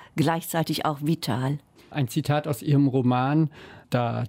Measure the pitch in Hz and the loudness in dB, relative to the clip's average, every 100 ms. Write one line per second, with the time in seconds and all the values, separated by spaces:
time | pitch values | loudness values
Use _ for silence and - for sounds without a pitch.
0 | - - 151 165 - 165 151 151 156 143 | -8 -2 0 0 -2 -2 -2 -2 -2 -2
1 | 147 160 - 120 131 147 _ _ - 143 | -2 -2 -2 -2 -2 -4 _ _ -8 -4
2 | 127 156 143 147 151 143 151 143 139 131 | -2 -2 0 0 0 -4 2 4 4 2
3 | 123 127 131 156 156 - - - - 123 | 2 2 2 2 0 -2 -20 -20 -2 0
4 | 117 113 | 0 -2